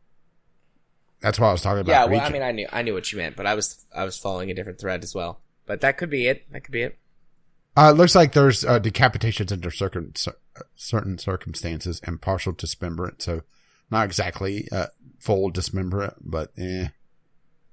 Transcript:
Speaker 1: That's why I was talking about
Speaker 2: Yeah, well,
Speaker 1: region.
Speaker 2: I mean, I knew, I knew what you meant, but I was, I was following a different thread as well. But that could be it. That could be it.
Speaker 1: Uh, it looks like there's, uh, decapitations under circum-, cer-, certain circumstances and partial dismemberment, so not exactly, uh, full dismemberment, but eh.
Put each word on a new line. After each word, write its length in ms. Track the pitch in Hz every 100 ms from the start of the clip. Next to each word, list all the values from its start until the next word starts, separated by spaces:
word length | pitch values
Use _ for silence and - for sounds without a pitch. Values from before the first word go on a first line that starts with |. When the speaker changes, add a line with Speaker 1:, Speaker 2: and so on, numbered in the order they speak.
| _ _ _ _ _ _ _ _ _ _ _ _
Speaker 1:
That's 180 | 104 101
why 80 | 110
I 40 |
was 80 | 87
talking 180 | 98 101
about 100 | 92
Speaker 2:
Yeah, 120 | 135
well, 80 | 120
Speaker 1:
region. 140 | - 147
Speaker 2:
I 40 |
mean, 120 | 143
I 100 | 127
knew, 160 | 110 -
I 100 | 117
knew 120 | 117
what 160 | 95 -
you 60 | 104
meant, 180 | 80 -
but 100 | 101
I 80 |
was, 300 | 107 - - _
I 100 | 78
was 120 | 95 -
following 340 | 101 92 95
a 40 |
different 240 | 90 101 90
thread 240 | 98 90
as 120 | 82
well. 260 | 95 85 - - _ -
But 140 | -
that 180 | - -
could 100 | 160
be 160 | 139 123
it. 240 | - -
That 120 | -
could 80 | -
be 100 | 117
it. 160 | 123 - _ _ _ _ _ _ _ 143
Speaker 1:
Uh, 140 | 151
it 40 | 151
looks 180 | 175
like 180 | 185 156
there's, 320 | 147 139 117
uh, 140 | - 120
decapitations 720 | 101 - 131 104 113 - 92
under 180 | 95 87
circum-, 420 | - 95 90 80
cer-, 220 | - - - _ - - -
certain 420 | - 110 98 90
circumstances 800 | - 92 85 - 85 78 87 82
and 160 | - 80
partial 320 | 95 92 92
dismemberment, 720 | 85 - - 87 82 90 -
so 200 | 90 80 - _ _ _ -
not 140 | 110
exactly, 640 | 104 90 92 - 98 101 -
uh, 140 | 95 - _ - -
full 320 | - 98 95
dismemberment, 640 | 92 - 95 92 101 101 -
but 300 | - 80 76 -
eh. 300 | 92 92 80 - _ _ _ _ _ _ _